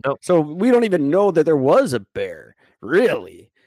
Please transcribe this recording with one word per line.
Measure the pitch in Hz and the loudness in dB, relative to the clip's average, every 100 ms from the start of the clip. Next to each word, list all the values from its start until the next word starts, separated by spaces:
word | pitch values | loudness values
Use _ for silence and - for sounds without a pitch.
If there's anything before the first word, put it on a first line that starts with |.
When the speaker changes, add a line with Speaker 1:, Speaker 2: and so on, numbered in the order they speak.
| 135 | -6
Speaker 1:
no. | 139 | -6
Speaker 2:
So | - 175 | 0 0
we | 147 165 233 | 0 -2 2
don't | 240 | 2
even | 233 175 139 | 2 0 0
know | 175 202 | 0 2
that | 165 156 | 2 0
there | 151 | 2
was | 131 208 269 | 2 2 2
a | 123 | -4
bear, | 98 - 98 80 57 _ _ _ | -8 -10 -10 -10 -20 _ _ _
really. | 101 170 254 120 90 87 104 _ | -2 0 2 -2 -8 -20 -20 _